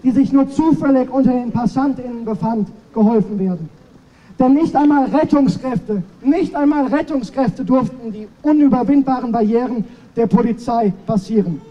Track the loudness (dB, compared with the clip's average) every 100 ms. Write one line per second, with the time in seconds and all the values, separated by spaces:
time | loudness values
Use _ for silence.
0 | 0 2 2 2 0 0 2 2 2 2
1 | 2 2 2 2 -2 -2 -2 0 -2 -2
2 | -8 -8 -6 -4 -2 -2 -4 -8 -10 0
3 | 2 2 0 -2 -4 -4 -8 -16 -20 -20
4 | _ _ -20 -2 2 4 2 2 4 2
5 | 2 0 2 2 2 0 -4 -6 -4 -6
6 | -6 -6 0 0 0 0 0 2 0 -2
7 | -2 -4 -4 -2 -2 -2 0 0 0 -8
8 | -12 -12 -16 _ 0 4 4 2 2 2
9 | 2 -2 -2 -2 0 0 -2 -6 -8 -12
10 | -12 -4 0 2 0 -4 -4 -2 -2 -4
11 | -2 -4 0 -2 0 -6 -10